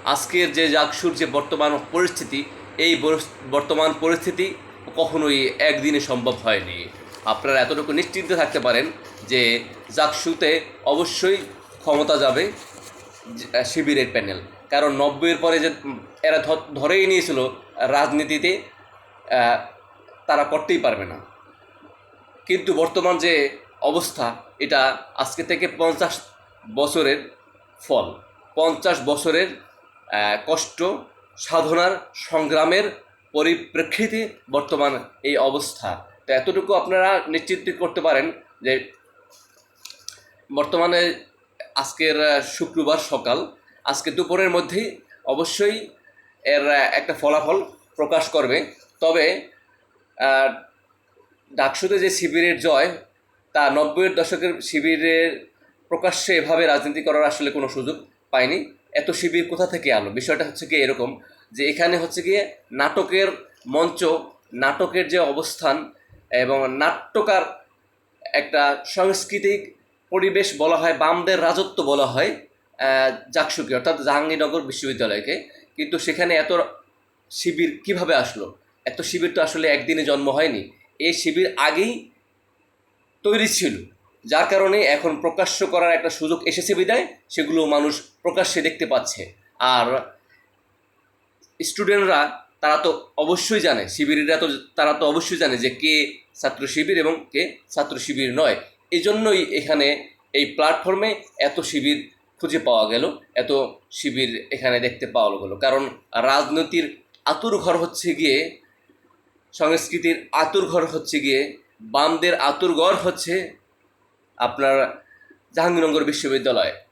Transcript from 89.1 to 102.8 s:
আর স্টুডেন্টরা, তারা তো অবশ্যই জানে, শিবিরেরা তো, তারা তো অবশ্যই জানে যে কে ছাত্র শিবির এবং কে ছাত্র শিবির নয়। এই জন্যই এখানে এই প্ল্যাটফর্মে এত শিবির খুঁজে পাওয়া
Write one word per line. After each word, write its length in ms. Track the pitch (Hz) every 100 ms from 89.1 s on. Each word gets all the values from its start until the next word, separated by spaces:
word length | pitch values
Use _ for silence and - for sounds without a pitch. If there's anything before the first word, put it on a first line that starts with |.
| - 90 _ _ _
আর 560 | 127 123 120 131 - - _ _ _ _ _ _ _ _ _ _ _ _ _ _
স্টুডেন্টরা, 800 | - - 202 202 190 151 147 - _ _
তারা 160 | 151 151
তো 340 | 165 156 - -
অবশ্যই 440 | 151 139 - 214
জানে, 280 | 160 117 90
শিবিরেরা 480 | - 147 151 151 160
তো, 120 | 165 135 - -
তারা 160 | 147
তো 140 | 151 151
অবশ্যই 300 | 160 165 175
জানে 220 | 156 123
যে 120 | 123
কে 480 | 123 156 151 143 - _
ছাত্র 320 | - 139 - 135
শিবির 320 | 156 147 175
এবং 280 | 156 160 147
কে 260 | 139 180 - _
ছাত্র 280 | - 143 135
শিবির 360 | - 131 131
নয়। 220 | 131 147 98 - _ _
এই 100 | 175
জন্যই 420 | 190 214 220 190 160 147
এখানে 520 | 147 151 143 143 - _ _
এই 140 | 143 143
প্ল্যাটফর্মে 760 | - 156 160 180 190 220 214 - -
এত 220 | 143 185
শিবির 500 | - 147 135 147 - _ _ _
খুঁজে 180 | 160 156
পাওয়া 300 | 151 117